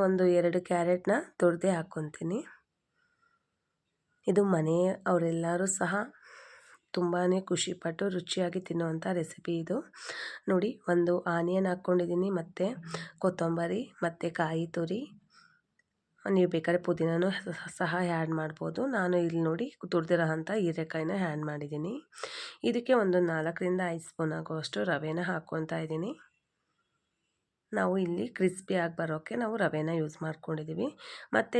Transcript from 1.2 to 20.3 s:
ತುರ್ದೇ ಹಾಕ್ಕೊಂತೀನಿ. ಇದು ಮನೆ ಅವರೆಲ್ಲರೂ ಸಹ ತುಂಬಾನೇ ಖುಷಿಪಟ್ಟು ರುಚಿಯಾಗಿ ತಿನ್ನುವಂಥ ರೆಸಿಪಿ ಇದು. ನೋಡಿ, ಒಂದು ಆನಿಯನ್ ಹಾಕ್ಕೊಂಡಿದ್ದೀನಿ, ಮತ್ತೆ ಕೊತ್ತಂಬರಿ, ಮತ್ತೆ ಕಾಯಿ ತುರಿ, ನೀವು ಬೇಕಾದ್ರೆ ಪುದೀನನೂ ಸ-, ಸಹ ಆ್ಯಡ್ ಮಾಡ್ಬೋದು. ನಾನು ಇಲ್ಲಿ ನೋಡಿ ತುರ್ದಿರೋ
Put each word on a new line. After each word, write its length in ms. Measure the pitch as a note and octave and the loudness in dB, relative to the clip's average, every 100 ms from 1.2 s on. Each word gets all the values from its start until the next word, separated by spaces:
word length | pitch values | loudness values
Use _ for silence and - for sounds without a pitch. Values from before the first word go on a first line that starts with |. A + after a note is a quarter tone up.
| F4+ - | 0 2
ತುರ್ದೇ 320 | F3 E3+ F#3 | 4 4 2
ಹಾಕ್ಕೊಂತೀನಿ. 680 | E3+ D#3+ D#3+ D3+ - E3 A3 - - _ _ _ _ _ _ _ _ _ _ _ _ _ _ _ _ - | 0 -2 -6 -8 -6 -4 -4 -6 -16 _ _ _ _ _ _ _ _ _ _ _ _ _ _ _ _ 2
ಇದು 180 | F#3+ | 4
ಮನೆ 320 | G3+ E3+ D#3 E3+ F#3 - - | 6 4 4 4 2 0 2
ಅವರೆಲ್ಲರೂ 600 | F3 E3 E3 E3 F3 F#3+ | 2 2 0 0 0 0
ಸಹ 260 | - F3 G3 C4 - - - - - - - _ | -2 -2 -2 -4 -12 -20 -20 -20 -20 -20 -20 _
ತುಂಬಾನೇ 460 | F#3 F3 F3 F3+ F#3 | -2 0 2 2 2
ಖುಷಿಪಟ್ಟು 640 | F#3+ F3 F3+ F3 E3+ E3 G3 | 2 -2 -2 -4 -6 -2 -2
ರುಚಿಯಾಗಿ 520 | F3+ F3 F#3 F3 F3+ | -2 -4 -2 -2 -2
ತಿನ್ನುವಂಥ 460 | F#3 E3+ E3 D#3+ F#3+ | -4 -2 -2 -2 -2
ರೆಸಿಪಿ 400 | F3 D#3+ - - E3+ | -2 -4 -6 -4 -4
ಇದು. 180 | E3 A#3 - - - - - - - | -2 -4 -6 -14 -12 -10 -10 -6 0
ನೋಡಿ, 220 | F#3 G#3 - - | 2 2 -2 0
ಒಂದು 240 | F3 F3 F3 F3 | 2 4 2 2
ಆನಿಯನ್ 380 | E3+ F3 F#3+ F#3+ | 0 2 2 2
ಹಾಕ್ಕೊಂಡಿದ್ದೀನಿ, 640 | F3+ F#3 F3+ F3 F3 G3 | 0 2 2 2 0 0
ಮತ್ತೆ 380 | F#3 E3 - F#3+ C4 - - - - | -2 -4 -2 -4 -4 -10 -10 -12 -2
ಕೊತ್ತಂಬರಿ, 640 | F#3 F3+ E3 E3 E3+ G3+ C4+ - | 0 2 0 0 0 -2 -6 -4
ಮತ್ತೆ 280 | E3+ E3 F3 | -4 -2 -4
ಕಾಯಿ 360 | E3+ D#3+ E3 E3 | 0 0 0 -2
ತುರಿ, 360 | E3+ E3 G#3+ C#4+ - _ _ - _ _ _ _ _ _ _ | -2 -2 -4 -8 -16 _ _ -20 _ _ _ _ _ _ _
ನೀವು 260 | G3+ F#3+ F3 | 2 4 4
ಬೇಕಾದ್ರೆ 320 | E3 F3 F3 | 2 2 0
ಪುದೀನನೂ 460 | F3 E3 E3 E3+ F#3 | 2 0 2 2 0
ಸ-, 380 | F#3+ F#3 D#3+ F3 - | -2 -6 -10 -10 -4
ಸಹ 200 | E3 F3 | -2 0
ಆ್ಯಡ್ 300 | F3+ E3 D#3+ | 0 0 0
ಮಾಡ್ಬೋದು. 560 | D#3+ D#3 D#3 E3 E3+ C4+ | -2 -4 -6 -6 -2 -2
ನಾನು 320 | A3+ F3+ F3 | 0 2 2
ಇಲ್ಲಿ 220 | E3+ E3 | 2 2
ನೋಡಿ 280 | D#3+ D#3+ C4 - F3 | 2 0 -4 -8 -4
ತುರ್ದಿರೋ 360 | F3 E3 E3+ D#3+ | -2 2 2 2